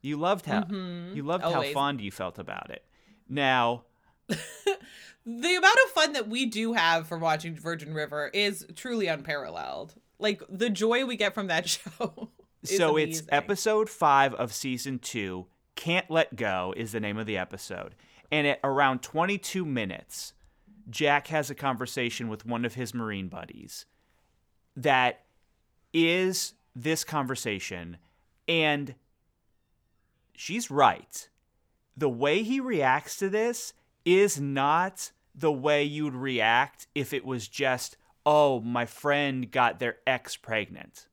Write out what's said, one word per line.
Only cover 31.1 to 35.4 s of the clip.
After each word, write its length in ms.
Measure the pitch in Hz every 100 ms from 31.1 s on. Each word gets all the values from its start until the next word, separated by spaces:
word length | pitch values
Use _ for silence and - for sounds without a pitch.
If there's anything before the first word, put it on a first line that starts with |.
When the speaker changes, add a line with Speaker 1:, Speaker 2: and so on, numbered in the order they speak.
| - - _ _ _ _ _ _ -
Speaker 1:
The 120 | 143
way 340 | 117 143 175
he 180 | 220 269
reacts 560 | 254 196 131 135 - -
to 100 | 196
this 440 | 208 233 233 - _ _ _
is 360 | - 185 202 143
not 720 | 139 139 139 160 190 - - _ _
the 180 | 143